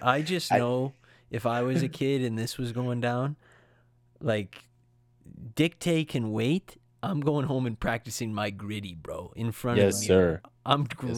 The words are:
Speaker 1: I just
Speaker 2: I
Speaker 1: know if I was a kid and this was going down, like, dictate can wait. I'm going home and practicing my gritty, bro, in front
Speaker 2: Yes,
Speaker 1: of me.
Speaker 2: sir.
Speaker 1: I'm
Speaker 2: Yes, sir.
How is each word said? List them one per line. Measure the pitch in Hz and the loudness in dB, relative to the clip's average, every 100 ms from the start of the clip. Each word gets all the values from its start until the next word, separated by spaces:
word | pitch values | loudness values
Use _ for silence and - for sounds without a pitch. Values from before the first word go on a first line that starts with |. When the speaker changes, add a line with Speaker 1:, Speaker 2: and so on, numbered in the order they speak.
Speaker 1:
I | 123 135 | 0 2
just | 156 180 - | 0 -2 2
Speaker 2:
I | 104 | 2
Speaker 1:
know | 120 127 135 - - - _ | 2 0 -2 -6 -20 -20 _
if | 117 117 | -4 -2
I | 117 | 0
was | 123 131 | 0 0
a | 160 | 0
kid | - 135 139 | -2 0 0
and | 127 110 | 0 -2
this | 123 - | -4 -4
was | 123 | -6
going | 117 123 120 | -4 -2 -2
down, | 120 123 135 147 _ - _ _ _ _ _ _ | -2 0 -2 -4 _ -20 _ _ _ _ _ _
like, | 147 107 98 - - _ _ _ _ _ - - 117 - | -2 -2 -4 -12 -20 _ _ _ _ _ -20 -16 -8 0
dictate | 160 - 175 165 151 | 0 0 0 2 2
can | 139 110 | -2 -2
wait. | 107 117 175 - - _ _ | 0 2 0 -2 -16 _ _
I'm | - 165 | -4 0
going | 143 147 131 | 0 0 0
home | 131 127 | 0 -2
and | 113 | -2
practicing | - 117 113 - 113 | -2 -2 -4 -6 -4
my | 104 104 | -2 -4
gritty, | 101 101 104 101 85 | -4 -8 -8 -8 -12
bro, | 78 80 - - | -10 -10 -10 -6
in | 117 | -6
front | 107 127 120 | -4 0 4
Speaker 2:
Yes, | 101 98 | 4 4
Speaker 1:
of | |
me. | - | 6
Speaker 2:
sir. | 92 90 78 - _ - | 6 6 2 -6 _ 0
Speaker 1:
I'm | 139 | 2
Speaker 2:
Yes, | 139 | 0
sir. | - 127 | -4 -6